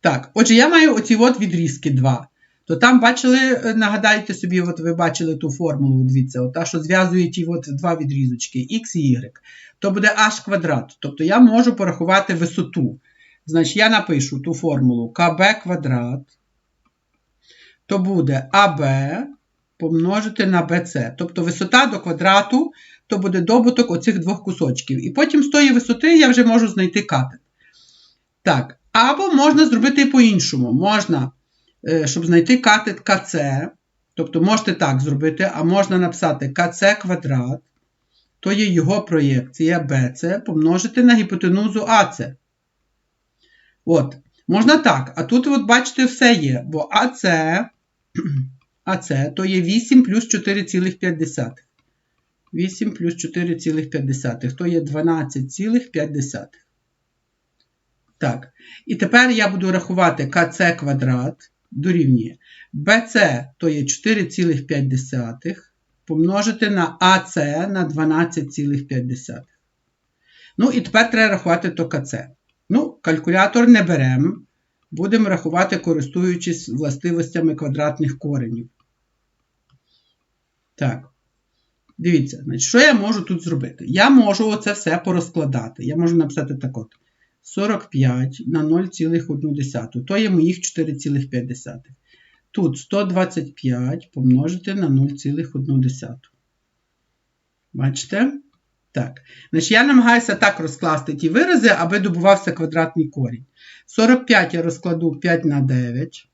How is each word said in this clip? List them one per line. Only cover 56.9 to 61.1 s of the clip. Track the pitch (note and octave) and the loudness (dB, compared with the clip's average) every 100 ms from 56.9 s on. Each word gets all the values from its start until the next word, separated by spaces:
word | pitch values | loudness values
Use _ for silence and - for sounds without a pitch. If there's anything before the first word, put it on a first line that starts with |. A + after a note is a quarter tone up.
| _ _ _ _ _ _ _ _ _ _ _ _ _ | _ _ _ _ _ _ _ _ _ _ _ _ _
Так, | C#3+ A#2+ - _ - - - | -6 -6 -12 _ -20 -20 -8
і | |
тепер | G#3+ F#3+ A#3+ B3+ | -4 2 4 4
я | A3+ G#3 | 2 0
буду | F#3+ F#3 | -2 -2
рахувати | F#3 F3 F3+ E3+ D#3 C#3 | -2 -2 0 0 0 -2
К | F3 E3+ | -2 -2
Ц | - F3 | 0 -2
квадрат | E3+ C#3+ C#3 C3 | -2 -4 -2 0